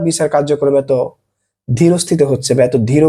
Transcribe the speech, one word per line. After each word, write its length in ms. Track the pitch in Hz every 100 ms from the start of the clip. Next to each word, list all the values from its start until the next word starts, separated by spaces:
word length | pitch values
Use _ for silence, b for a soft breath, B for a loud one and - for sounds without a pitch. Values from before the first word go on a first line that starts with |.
| 170
বিচার 200 | - 156
কার্যক্রম 460 | 147 147 143 143 139
এত 80 | 135 131 135 - _ _ _ _ -
ধীরস্থিত 540 | 123 170 175 - 165 139
হচ্ছে 200 | 127 - 127
বা 40 |
এত 120 | 123 131 113
ধীর 140 | 147